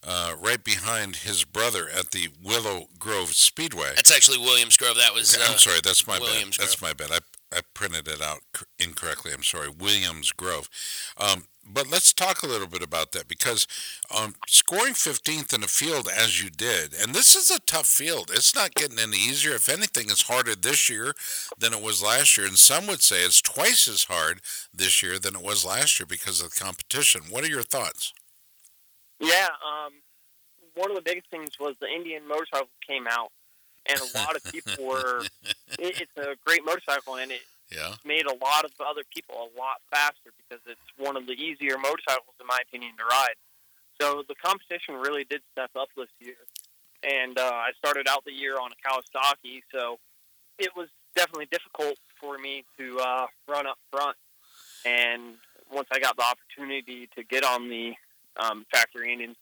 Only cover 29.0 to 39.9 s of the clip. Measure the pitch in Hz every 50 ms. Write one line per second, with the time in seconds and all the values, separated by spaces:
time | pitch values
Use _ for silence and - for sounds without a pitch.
29 | _ _ _ _ - 160 170 185 196 180 156 147 156 151 151 151 151 147 143 143
30 | 143 _ _ _ _ _ _ _ _ _ _ _ 170 165 _ 165 185 196 208 190
31 | 165 156 180 180 180 _ - 165 156 151 - - 143 147 135 _ 147 113 139 165
32 | 175 165 160 156 151 147 147 156 165 - - 139 139 127 _ _ - - 143 131
33 | 123 117 117 120 117 - _ _ _ _ _ _ _ _ _ _ _ - 143 135
34 | 135 127 - 127 104 92 160 151 - 92 - 165 - 113 98 - 135 131 131 131
35 | 131 127 123 120 113 98 _ _ _ 110 - _ _ _ 135 - 170 180 185 -
36 | 175 - _ - 143 139 143 127 _ 156 165 170 147 156 165 180 - - 143 139
37 | - - 131 127 131 131 131 123 - _ _ _ _ _ 85 80 76 82 104 110
38 | _ 143 151 156 156 139 131 127 131 135 147 151 156 151 _ _ 147 143 151 147
39 | 139 _ - 160 - _ - 117 117 117 113 123 127 131 131 - _ _